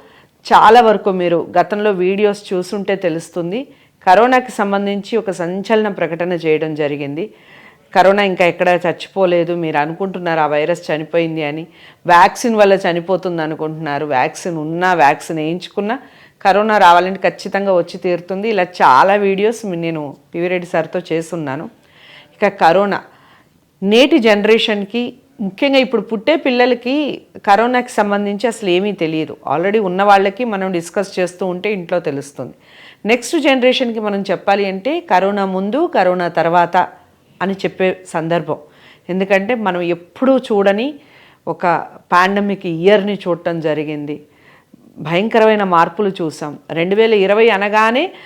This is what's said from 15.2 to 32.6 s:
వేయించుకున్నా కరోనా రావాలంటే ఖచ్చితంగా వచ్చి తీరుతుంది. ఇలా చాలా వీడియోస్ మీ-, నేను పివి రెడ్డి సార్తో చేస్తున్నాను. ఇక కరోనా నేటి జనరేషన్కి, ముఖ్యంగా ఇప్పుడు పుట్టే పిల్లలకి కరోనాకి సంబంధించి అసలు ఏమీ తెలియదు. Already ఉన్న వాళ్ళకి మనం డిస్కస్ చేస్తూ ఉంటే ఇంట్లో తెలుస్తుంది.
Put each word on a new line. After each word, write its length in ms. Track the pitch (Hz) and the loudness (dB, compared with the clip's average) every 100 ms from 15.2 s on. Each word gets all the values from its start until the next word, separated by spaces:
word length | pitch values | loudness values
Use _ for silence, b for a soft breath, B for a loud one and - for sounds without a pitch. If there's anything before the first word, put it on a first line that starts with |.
| - 160 | -4 -6
వేయించుకున్నా 600 | 156 175 - - 202 269 B B B _ | -4 -6 -8 -6 -6 -6 B B B _
కరోనా 360 | 196 190 220 214 | 2 2 2 6
రావాలంటే 520 | 175 175 185 190 180 | 6 6 4 -2 -4
ఖచ్చితంగా 460 | 175 196 196 196 180 | -4 -6 -4 0 0
వచ్చి 220 | 170 190 | -2 -6
తీరుతుంది. 500 | 185 175 175 190 226 | -4 -4 -4 -6 -2
ఇలా 140 | 196 | -2
చాలా 520 | 175 - 160 131 185 | -2 2 4 6 6
వీడియోస్ 520 | 208 196 196 214 226 208 | 4 2 0 0 -2 -6
మీ-, 120 | 170 | -6
నేను 380 | 165 160 143 - _ | -6 -6 -8 -14 _
పివి 140 | 170 180 | -6 -4
రెడ్డి 200 | 180 175 | -4 -4
సార్తో 320 | 170 156 180 - | -4 -4 -6 -4
చేస్తున్నాను. 580 | 165 165 165 143 139 - - b b b b b _ | -6 -4 -8 -6 -8 -10 -18 b b b b b _
ఇక 120 | 202 | -2
కరోనా 540 | 202 170 185 202 175 - b b b b _ _ _ | 2 4 4 2 -2 -8 b b b b _ _ _
నేటి 360 | 196 226 285 320 | 2 4 4 4
జనరేషన్కి, 960 | 220 208 214 220 226 202 196 240 240 - _ - | 4 4 4 2 0 -4 -4 -6 -6 -10 _ -10
ముఖ్యంగా 380 | 190 - 277 269 | -10 -2 0 2
ఇప్పుడు 240 | 254 214 | 2 -2
పుట్టే 340 | - 214 294 330 | -4 -4 0 0
పిల్లలకి 840 | 277 247 254 247 247 285 277 - - - 214 | 0 2 2 0 -2 -2 -4 -8 -14 -6 2
కరోనాకి 460 | 202 240 247 240 | 2 2 0 -2
సంబంధించి 540 | - 208 202 202 202 233 | -2 0 -2 -2 -2 -4
అసలు 240 | 220 196 | -2 0
ఏమీ 220 | 180 208 | 0 0
తెలియదు. 440 | 185 160 156 151 - 123 147 | -4 -4 -4 -6 -8 -4 -2
Already 220 | 190 220 | 0 0
ఉన్న 240 | 190 185 | 0 2
వాళ్ళకి 420 | 208 196 196 196 | 4 4 2 -2
మనం 280 | 247 196 190 | -6 -4 -4
డిస్కస్ 460 | 170 170 208 185 185 | -6 -6 -6 -6 -4
చేస్తూ 280 | 175 175 190 | -4 -4 -6
ఉంటే 260 | 180 208 | -4 -6
ఇంట్లో 280 | 196 170 180 | -6 -4 -4
తెలుస్తుంది. 540 | 165 139 139 - 123 - | -4 -6 -10 -14 -14 -16